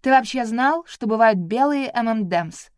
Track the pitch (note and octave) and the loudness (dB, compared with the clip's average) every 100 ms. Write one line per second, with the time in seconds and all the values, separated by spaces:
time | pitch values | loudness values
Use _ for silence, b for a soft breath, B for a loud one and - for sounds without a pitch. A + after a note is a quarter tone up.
0 | C4 C4 A#3 C4 A3+ A#3 C4+ D#4+ E4 - | 4 2 2 -6 -4 -2 0 -2 -6 -8
1 | A3 A3 A3+ G#3 E3+ A3 C#4 C#4+ C4+ - | -4 4 4 4 -2 0 0 0 -4 -4
2 | A3+ A3 G3 E3+ E3 - - | -2 -2 -2 -4 -4 -12 -20